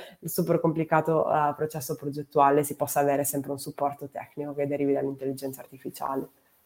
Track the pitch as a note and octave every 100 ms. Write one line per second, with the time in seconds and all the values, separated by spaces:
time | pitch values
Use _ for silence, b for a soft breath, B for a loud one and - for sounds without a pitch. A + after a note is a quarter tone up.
0 | B B E3+ - E3 E3 E3 D#3 D#3 D#3+
1 | D#3 D#3+ - D3+ D3 C#3+ D#3 D#3 C3+ D3+
2 | C#3+ C#3+ C#3+ D3+ C#3 D3 C#3+ D3 C#3+ D3
3 | C#3+ C#3 C#3 C#3+ C#3 C#3 - - C#3+ C#3
4 | C#3 - - - D3 C#3+ C#3+ C#3+ C#3 C#3
5 | C3+ C3+ C3+ C3+ C3+ C3 - C3 C#3+ -
6 | C#3 C3+ - _ _ _